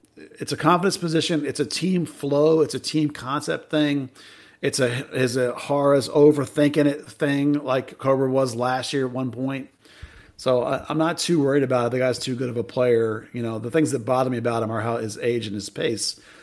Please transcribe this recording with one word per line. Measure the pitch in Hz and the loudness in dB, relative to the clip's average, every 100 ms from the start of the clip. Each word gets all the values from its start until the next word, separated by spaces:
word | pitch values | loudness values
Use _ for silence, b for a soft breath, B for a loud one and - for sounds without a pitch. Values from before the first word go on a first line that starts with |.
| _ - | _ -20
it's | - - 135 | -20 -12 -8
a | 135 | 0
confidence | 151 175 190 - | 2 4 2 -2
position. | 170 160 156 160 | -2 0 0 -2
It's | 139 131 | -2 -4
a | 135 | -4
team | - 180 180 156 | -2 0 0 -2
flow. | - 139 143 156 160 | -6 -2 2 4 4
It's | 151 | 2
a | 127 | -2
team | - 156 147 | -4 -2 -2
concept | - 123 147 156 156 - | -4 -6 -6 -4 -8 -2
thing. | 156 147 143 127 B B B B B | 0 0 0 -6 B B B B B
It's | 139 - | -4 0
a, | 123 123 - | 0 -2 -6
is | 131 127 131 | -2 0 0
a | 123 | -2
Hara's | - - 143 139 139 117 | -2 -2 2 4 4 4
overthinking | 147 147 143 127 156 147 151 143 | 6 6 6 0 2 2 4 2
it | 143 - | 0 -8
thing | - 143 143 143 | -4 0 2 2
like | 147 131 131 - - | 0 0 -2 -4 -4
Cobra | 135 135 131 | 0 2 2
was | 131 131 | 2 0
last | 113 123 131 123 | 0 -2 -2 -2
year | 139 131 | -2 -2
at | |
one | 127 127 | -4 -6
point. | 117 131 135 139 _ B B B B B - | -4 -6 -6 -10 _ B B B B B -6
So | 131 127 | 0 2
I, | 131 139 - | 2 -2 -2
I'm | 156 | 0
not | 160 165 | 0 0
too | - 170 | 0 2
worried | 139 143 | 4 2
about | 131 127 120 | 2 0 0
it. | |
The | 127 | 0
guy's | 127 123 | 0 -2
too | 131 123 | -4 -4
good | 127 | -4
of | 120 | -4
a | |
player. | 113 131 127 117 113 110 - | -4 0 4 4 2 -2 -8
You | 123 | -8
know, | 117 110 | -6 -6
the | 117 | -2
things | 160 135 | 0 0
that | 127 | 0
bother | 113 127 131 | 0 0 2
me | 120 | 0
about | 120 113 | -2 -2
him | 110 | -2
are | 110 | -2
how | 117 117 | -2 -4
his | 110 - | -6 -4
age | 117 120 107 | -2 -2 -4
and | |
his | 104 - | -8 -8
pace, | - 160 107 - - B B | -4 -4 -2 -6 -8 B B